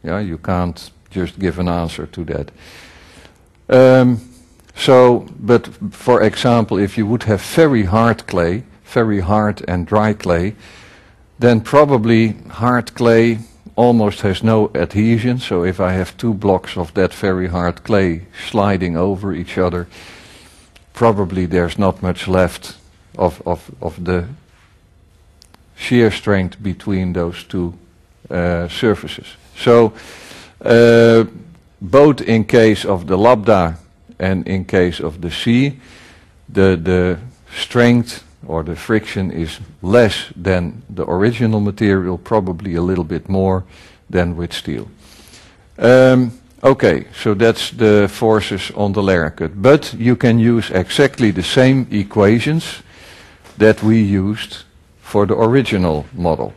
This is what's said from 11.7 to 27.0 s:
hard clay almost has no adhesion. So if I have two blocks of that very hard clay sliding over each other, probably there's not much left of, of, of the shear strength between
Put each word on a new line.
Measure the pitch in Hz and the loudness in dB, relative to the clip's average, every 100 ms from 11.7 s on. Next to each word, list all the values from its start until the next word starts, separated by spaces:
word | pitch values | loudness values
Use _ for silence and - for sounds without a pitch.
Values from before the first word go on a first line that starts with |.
| 143 147 131 113 113 113 - - | 2 4 2 2 2 0 -4 -14
hard | - 117 123 117 - | -4 -2 0 -4 -2
clay | 117 113 117 113 113 _ - - | 4 4 4 0 -10 _ -10 0
almost | 123 117 104 95 | 2 2 0 -2
has | 104 92 | -4 -2
no | 110 110 107 - | 0 2 0 -2
adhesion. | 85 104 110 117 123 123 | -4 0 0 0 -2 -4
So | - 92 | -4 -4
if | 87 92 | -2 -2
I | 92 | -2
have | 92 90 - | -2 -6 -6
two | 117 | -6
blocks | 98 101 92 - - | -2 0 0 -2 -10
of | 82 | -8
that | - 92 | -2 -2
very | - 101 92 92 | -2 -4 -4 -4
hard | 87 87 87 | -4 -4 -6
clay | - 104 95 82 92 - - | -2 0 0 -4 -12 -18 -6
sliding | 110 101 95 90 82 | -2 0 0 -2 -2
over | 95 92 98 | -4 -4 -8
each | 80 90 - | -8 -8 -4
other, | 90 87 90 - - - - - - _ _ _ _ | -4 -4 -12 -18 -20 -20 -20 -20 -20 _ _ _ _
probably | - 117 104 92 92 90 | 0 2 2 -4 -4 -2
there's | 90 85 92 | -2 -2 0
not | 98 - | -2 0
much | 90 87 - | -6 -6 -2
left | 92 87 - - - _ _ _ - | 0 0 -4 -20 -20 _ _ _ -4
of, | 90 - 85 | -4 -4 -8
of, | 85 - 67 | -8 -10 -14
of | 85 85 | -14 -10
the | 90 90 85 147 _ _ _ _ _ _ _ _ _ _ _ _ _ - | -4 -4 -6 -14 _ _ _ _ _ _ _ _ _ _ _ _ _ -16
shear | - 123 110 | -2 2 2
strength | - - 101 90 - | 0 -4 -2 -4 -8
between | 98 87 - 95 | -10 -8 -6 -4